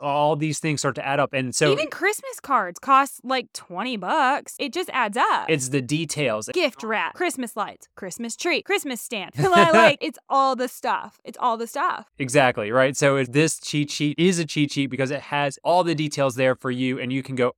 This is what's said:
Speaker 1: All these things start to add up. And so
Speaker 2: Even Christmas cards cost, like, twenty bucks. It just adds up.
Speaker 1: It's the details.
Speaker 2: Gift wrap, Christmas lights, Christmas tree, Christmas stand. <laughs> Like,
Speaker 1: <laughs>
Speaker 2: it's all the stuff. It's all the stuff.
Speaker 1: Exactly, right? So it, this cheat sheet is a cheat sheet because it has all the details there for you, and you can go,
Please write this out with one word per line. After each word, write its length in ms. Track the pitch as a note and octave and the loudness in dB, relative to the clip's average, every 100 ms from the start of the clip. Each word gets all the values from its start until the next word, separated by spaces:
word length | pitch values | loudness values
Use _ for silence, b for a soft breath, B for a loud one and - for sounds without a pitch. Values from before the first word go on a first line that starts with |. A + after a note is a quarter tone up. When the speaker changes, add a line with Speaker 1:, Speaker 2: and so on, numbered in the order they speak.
Speaker 1:
All 340 | C#3+ D3 D3 D3+ | -2 2 2 2
these 220 | D#3 C#3+ | -2 -2
things 240 | D#3+ D3 | -2 -2
start 140 | C#3+ C3 | -2 -2
to 100 | C#3 | -2
add 140 | C#3+ | 0
up. 120 | C3 | 0
And 220 | C3+ B2+ | -2 -4
so 180 | - D#3 | 2 2
Speaker 2:
Even 180 | A3 D4+ | 2 -2
Christmas 500 | - F#4 G#4+ C5+ A#4 | -2 -2 -2 -8 -12
cards 400 | - B3+ F3+ F3+ | -2 0 0 -4
cost, 420 | C4 C4+ C#4 - | 2 4 2 -4
like, 300 | B3 C4 - | -4 -4 -4
twenty 440 | - - F3 A#3+ A3+ | -14 -12 -8 -6 -4
bucks. 580 | F3+ D#4 C4 F#3+ - - | -2 2 2 0 -4 -8
It 160 | C#4 | -6
just 160 | E4 F#4 | -6 -4
adds 240 | B3+ A3 G#3+ | -2 -2 0
up. 300 | G#4 A#3+ - | 0 0 0
Speaker 1:
It's 220 | D#3 B2+ | -2 0
the 120 | C#3 | -2
details. 680 | B2 D#3 D#3+ - C3+ G#2+ G#2+ | 0 -2 -2 -2 0 -2 -2
Speaker 2:
Gift 280 | E4+ D4+ - | 0 0 -2
wrap, 320 | A3 G#3+ E3 | -4 -2 -2
Christmas 420 | - F4 - A#3+ - | -2 -4 -4 -6 -6
lights, 320 | F#3 F#2+ - - | -6 -8 -20 -14
Christmas 400 | F#3+ - A#3 - | -12 -10 -10 -6
tree, 280 | B3 - | -2 -2
Christmas 360 | - G4 D4 A#3+ | 0 -2 -2 -8
stand. 300 | - A3+ F3+ - | -8 -8 -8 -2
<laughs> 20 | |
Like, 640 | F#4+ F4 E4+ D#4+ E4 C#4+ | 4 6 6 8 6 4
Speaker 1:
<laughs> 20 | |
Speaker 2:
it's 160 | D#4 - - | -4 -8 -2
all 260 | C4+ C4+ B3 | 2 2 2
the 120 | B3+ | -4
stuff. 520 | - B3 F#3+ G#3 _ | -4 -4 -4 -6 _
It's 140 | - - | -16 -4
all 180 | B3 A3+ | -2 -2
the 100 | A#3 | -6
stuff. 400 | C#4+ E4+ - - - | -4 -2 -4 -8 -8
Speaker 1:
Exactly, 540 | C3 C#3+ B2+ A#2+ G#2 | 0 4 4 4 0
right? 260 | B2 C3 C#3 | 2 2 4
So 200 | C#3+ C#3 | 2 2
it, 140 | B2+ | 2
this 280 | C3 D#3+ - | 2 2 0
cheat 320 | - D3+ D3 | -4 -2 -2
sheet 260 | - D3 C#3+ | -2 -2 2
is 220 | F3 E3+ | 2 2
a 60 | D#3 | -2
cheat 260 | D3+ C#3+ | -2 -2
sheet 160 | C#3 C3+ | 0 -2
because 240 | C3 C3 | -2 -4
it 100 | C#3 | -4
has 380 | - D3 C#3+ - | -4 0 0 -2
all 200 | D3 F3 | 2 2
the 100 | E3+ D3+ | 4 0
details 380 | D#3+ D3 C3+ A#2+ | -2 0 0 2
there 200 | C3 B2 | 2 2
for 160 | C3+ | -2
you, 260 | B2+ C3 C3 | -2 -2 -2
and 140 | B2 | -4
you 80 | C3+ | -4
can 140 | C3 B2+ | -4 0
go, 180 | B2 | -2